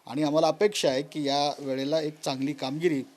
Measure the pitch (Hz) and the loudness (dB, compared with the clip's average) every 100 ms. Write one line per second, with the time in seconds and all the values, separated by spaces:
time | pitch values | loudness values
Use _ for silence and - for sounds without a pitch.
0 | - 131 151 156 165 151 208 208 156 131 | -10 -2 2 4 4 4 2 2 2 0
1 | 143 160 139 143 143 139 139 131 135 160 | -2 -4 -2 0 0 -2 -4 -4 0 0
2 | 151 151 160 135 135 147 131 147 170 143 | -2 -6 -6 -2 -4 -4 -6 0 0 0
3 | 131 | -4